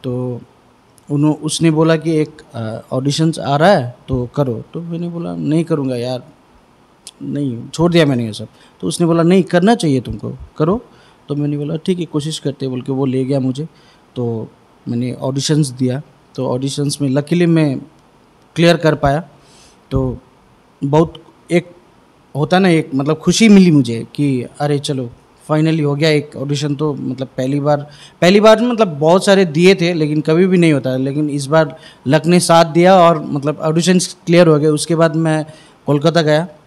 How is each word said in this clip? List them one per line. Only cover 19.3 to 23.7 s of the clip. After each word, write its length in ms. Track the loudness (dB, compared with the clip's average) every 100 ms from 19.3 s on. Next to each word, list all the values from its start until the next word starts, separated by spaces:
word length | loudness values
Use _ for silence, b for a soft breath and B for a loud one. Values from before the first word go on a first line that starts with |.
| _ b b b b _
तो 260 | -4 -4 -8 _ _ _ _ _ _
बहुत 300 | 0 2 2 -4 -20 _ _
एक 200 | -2 -2 -20 _ _ _ _ _ -8
होता 240 | 0 2
ना, 100 | 2
एक, 220 | 2 0 -4
मतलब, 220 | -2 -2
खुशी 320 | -2 2 6
मिली 220 | 8 8